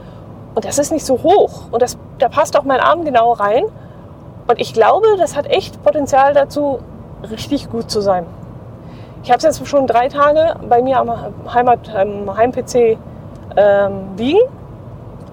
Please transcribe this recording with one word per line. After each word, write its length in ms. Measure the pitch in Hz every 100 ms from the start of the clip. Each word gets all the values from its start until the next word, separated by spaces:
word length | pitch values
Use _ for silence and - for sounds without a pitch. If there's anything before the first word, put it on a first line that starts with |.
| - - - - -
Und 100 | 226 -
das 120 | 277
ist 140 | 294
nicht 120 | 320
so 180 | - 240
hoch. 420 | 311 403 - - -
Und 100 | 233
das, 160 | 247 - - -
da 100 | 247
passt 300 | 285 311 294
auch 60 |
mein 160 | 277 254
Arm 240 | - 339
genau 280 | 302 240 233
rein. 320 | 226 202 240 440 - - - - - - - -
Und 140 | 233
ich 140 | 247
glaube, 320 | 220 214 330 440 392
das 180 | 311 294
hat 100 | 285
echt 360 | 370 - -
Potenzial 520 | 294 294 269 269 277
dazu, 460 | 285 277 294 285 262 - - - - 202
richtig 400 | 220 - 277 -
gut 200 | 233 -
zu 100 | 220
sein. 260 | 196 180 170 - - - - - - - - -
Ich 100 | -
hab's 100 | 247
jetzt 240 | 311 269 254
schon 200 | 285 262
drei 220 | 233 262
Tage 480 | 285 294 311 320 - 214
bei 140 | 214
mir 160 | 262 254
am 120 | 233 233 208 - -
Heimat-, 420 | 240 247 233 -
am 420 | 214 202 202 196 202
Heim-P 280 | 247 247 240
C, 320 | 247 233 220 - - - - - -
ähm, 360 | 202 202 196 196 196 190
liegen. 240 | 247 392 508 - - - - - - - -